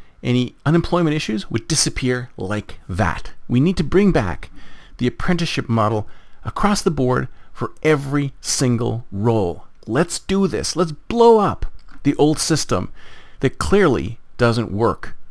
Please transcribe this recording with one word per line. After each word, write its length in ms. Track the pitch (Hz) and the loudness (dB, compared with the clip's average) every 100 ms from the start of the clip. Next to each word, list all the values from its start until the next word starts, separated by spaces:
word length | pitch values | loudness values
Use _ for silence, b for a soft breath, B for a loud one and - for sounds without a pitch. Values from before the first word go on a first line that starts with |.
| b b | b b
any 340 | 127 123 123 - | 0 0 0 -2
unemployment 500 | 143 165 - 175 165 | 2 2 2 2 2
issues 360 | 151 - 214 - | 0 -2 -4 -2
would 180 | 170 - | -4 -2
disappear 600 | 156 - - 127 123 123 - | 0 0 0 -2 -2 -4 -10
like 420 | 95 104 - - - | -6 -6 -6 -12 -8
that. 440 | 90 95 - - - - | 0 0 0 -6 -8 0
We 140 | 120 | 2
need 160 | 160 185 | 2 2
to 80 | |
bring 260 | 151 180 202 | 2 4 6
back 400 | 156 95 80 - B B B B - | 4 0 -4 -10 B B B B -4
the 100 | 123 | -4
apprenticeship 600 | - - 175 165 - 117 | 0 0 2 0 -4 0
model 400 | 113 107 110 - b b b - | 2 2 0 -4 b b b -10
across 340 | - 202 202 | 0 2 2
the 100 | 196 | 0
board 380 | 143 127 127 127 b b | 0 0 0 -2 b b
for 200 | - 120 - | -8 -8 -2
every 500 | 156 151 139 143 139 - | 0 0 0 -2 -2 -6
single 640 | - - 131 117 117 117 - | -4 0 2 2 0 -4 -6
role. 540 | 98 113 113 90 80 - - - | -2 2 2 0 -4 -12 -16 -4
Let's 320 | 120 175 - | 0 0 -2
do 300 | - 190 190 | -2 2 2
this. 280 | - - 151 | 0 -4 -2
Let's 160 | 170 | -2
blow 480 | 147 - 233 233 220 | -2 -4 4 6 6
up 260 | 185 - - - - - | 4 0 -4 -4 -12 -4
the 100 | 139 | -2
old 240 | - 151 151 | 4 2 2
system 520 | - 156 - 95 - B B B B B | 0 0 2 0 -2 B B B B B
that 180 | 131 - | -2 0
clearly 600 | - 202 175 98 71 117 - - | 2 4 4 2 -2 -8 -12 0
doesn't 340 | 120 113 110 | 2 2 -2
work 420 | 98 113 - - - - | 0 0 0 -6 -6 -6